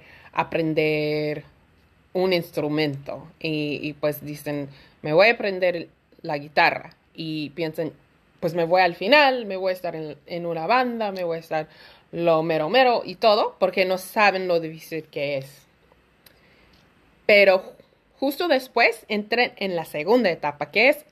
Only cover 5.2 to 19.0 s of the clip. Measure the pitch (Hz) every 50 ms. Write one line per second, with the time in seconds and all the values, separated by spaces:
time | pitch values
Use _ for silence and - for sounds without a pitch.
5.2 | 196 226 233 233 226 208 190 185 185 180 175 170 156 - _ _ _ _ _ _
6.2 | - - 151 147 143 151 - - 170 156 139 - - 160 - _ _ _ _ -
7.2 | 165 160 156 156 151 135 - - 165 156 156 - 165 143 - - _ _ _ _
8.2 | _ _ _ _ - 170 156 180 165 165 175 185 185 180 170 - 185 196 277 302
9.2 | 294 269 262 247 233 202 190 185 190 190 185 185 - 175 165 160 156 151 147 -
10.2 | _ - 180 175 170 170 170 165 160 175 226 254 254 247 233 226 220 202 190 190
11.2 | 180 170 165 165 165 - 165 156 156 - - - - - - _ _ _ - 165
12.2 | 170 170 165 160 160 165 160 156 151 156 202 254 262 247 240 208 - - - -
13.2 | - 226 208 220 311 494 - - - 185 185 208 185 180 185 185 - - - 226
14.2 | 214 202 185 190 185 180 175 170 160 160 160 160 - - 165 160 156 - - 156
15.2 | 143 143 143 139 135 139 - - _ _ _ _ _ _ _ _ _ _ _ _
16.2 | _ _ _ _ _ _ _ _ _ _ _ _ _ _ _ _ _ _ _ _
17.2 | _ - 214 202 202 190 185 190 185 - - - _ _ _ _ _ _ _ _
18.2 | - 269 294 - 359 349 294 262 262 - - 233 233 370 453 -